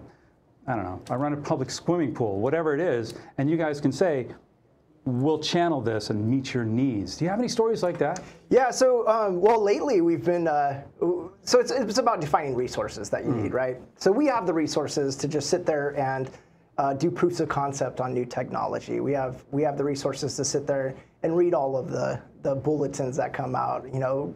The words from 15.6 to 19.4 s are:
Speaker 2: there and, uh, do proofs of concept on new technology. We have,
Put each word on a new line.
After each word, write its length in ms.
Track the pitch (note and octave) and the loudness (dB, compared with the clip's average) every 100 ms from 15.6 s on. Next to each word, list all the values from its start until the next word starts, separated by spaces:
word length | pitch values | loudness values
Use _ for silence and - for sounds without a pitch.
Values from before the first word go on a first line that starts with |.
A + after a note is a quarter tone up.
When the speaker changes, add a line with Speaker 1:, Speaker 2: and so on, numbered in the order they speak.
| F3+ | 2
Speaker 2:
there 280 | D3+ C#3+ C#3+ | 0 0 -2
and, 300 | C3 C3+ B2+ - _ _ _ - | -2 -2 -6 -10 _ _ _ -2
uh, 160 | C#3 | 0
do 180 | C#3 D#3+ | 2 -2
proofs 300 | - F3 F3 | 2 0 2
of 80 | D3+ | -2
concept 500 | D3 C#3 C#3 B2+ - | 0 -2 -2 -4 -2
on 140 | B2+ | -4
new 120 | B2 A#2+ | -2 -4
technology. 760 | B2 B2+ A2+ G#2+ A#2 A#2 A#2+ | -4 -4 -4 -2 -4 -4 -4
We 100 | B2 | -2
have, 320 | C#3 C3 B2+ | -2 -2 -8